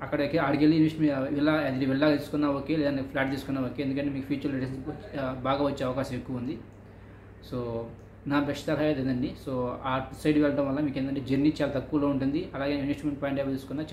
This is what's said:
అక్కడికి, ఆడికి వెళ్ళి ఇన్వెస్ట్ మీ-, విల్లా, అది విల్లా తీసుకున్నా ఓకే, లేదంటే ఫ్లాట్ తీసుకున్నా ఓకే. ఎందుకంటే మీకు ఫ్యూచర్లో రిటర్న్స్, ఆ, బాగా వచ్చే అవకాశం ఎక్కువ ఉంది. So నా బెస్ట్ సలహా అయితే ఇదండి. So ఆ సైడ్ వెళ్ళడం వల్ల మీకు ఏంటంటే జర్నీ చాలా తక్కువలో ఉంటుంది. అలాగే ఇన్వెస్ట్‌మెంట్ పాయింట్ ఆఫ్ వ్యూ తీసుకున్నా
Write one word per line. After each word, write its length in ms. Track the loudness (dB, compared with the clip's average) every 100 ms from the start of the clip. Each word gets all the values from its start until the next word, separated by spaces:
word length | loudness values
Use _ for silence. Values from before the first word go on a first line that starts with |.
అక్కడికి, 360 | -4 0 2 2
ఆడికి 260 | 4 6
వెళ్ళి 120 | 6 8
ఇన్వెస్ట్ 240 | 4 4
మీ-, 340 | 2 2 0
విల్లా, 180 | 2 4
అది 340 | 4 2 0 2
విల్లా 300 | 4 4 4
తీసుకున్నా 340 | 0 0 2
ఓకే, 260 | 0 0 2
లేదంటే 260 | 2 0
ఫ్లాట్ 280 | -2 0 0
తీసుకున్నా 320 | 0 -2 -2
ఓకే. 200 | -2 -2
ఎందుకంటే 280 | -2 -2 -2
మీకు 160 | -4 -2
ఫ్యూచర్లో 340 | -2 -2 -2
రిటర్న్స్, 560 | -4 -6 -8 -10 -8 -6
ఆ, 140 | -4
బాగా 320 | -2 0 2
వచ్చే 200 | 0 0
అవకాశం 320 | -2 -2 -4 -6
ఎక్కువ 200 | -6 -6
ఉంది. 220 | -6 -8 -12 -20 -20 -20 -20 -20 -20 -20 -10
So 320 | -6 -4 -6 -8 -12 -18 -12 0
నా 140 | 0
బెస్ట్ 260 | 2 -2 -2
సలహా 160 | 0
అయితే 180 | 2 2
ఇదండి. 340 | 0 0 -2 -4 -6
So 40 | -4 -4 -4
ఆ 220 | -2 -2 -4 -2
సైడ్ 140 | 2 4
వెళ్ళడం 300 | 4 4 0
వల్ల 120 | 0
మీకు 180 | 0 0
ఏంటంటే 220 | -2 -2
జర్నీ 320 | 0 2 4 2
చాలా 100 | 0
తక్కువలో 360 | -2 -2 0 2
ఉంటుంది. 420 | 2 0 0 -4
అలాగే 240 | -4 -2 0
ఇన్వెస్ట్‌మెంట్ 440 | -2 -2 -2 -2
పాయింట్ 180 | -2 0
ఆఫ్ 80 | -2
వ్యూ 80 | -4
తీసుకున్నా 280 | -4 -6 -4